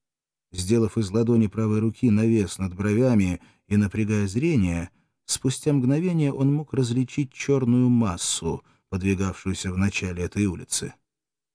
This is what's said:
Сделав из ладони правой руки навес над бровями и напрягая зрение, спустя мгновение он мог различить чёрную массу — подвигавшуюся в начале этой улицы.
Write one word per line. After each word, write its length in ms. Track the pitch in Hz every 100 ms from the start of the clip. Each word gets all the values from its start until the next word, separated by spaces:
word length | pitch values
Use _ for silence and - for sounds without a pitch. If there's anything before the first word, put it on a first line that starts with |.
| _ _ _ _ _
Сделав 460 | 90 90 117 110 117
из 120 | 95
ладони 360 | 110 117 117 107
правой 340 | 113 110 107
руки 300 | 110 - 127
навес 480 | 107 113 113 92 -
над 160 | 95
бровями 680 | 90 101 107 127 110 92 85 - _ -
и 80 | 104
напрягая 500 | 101 107 107 107 98
зрение, 640 | 110 165 139 92 85 - _ _ _ -
спустя 460 | - 135 - 151
мгновение 600 | 143 123 147 180 165 143
он 200 | 135 135
мог 180 | 147 147
различить 600 | 135 120 123 123 - 139
чёрную 560 | - - 139 120 123 123
массу — 760 | 120 107 87 - - 82 73 _ _ _
подвигавшуюся 840 | 95 98 95 95 - 95 90 95
в 60 | 92
начале 440 | 98 - 92 87
этой 240 | 87 101 104
улицы. 480 | 87 87 - - - _ _ _ _ _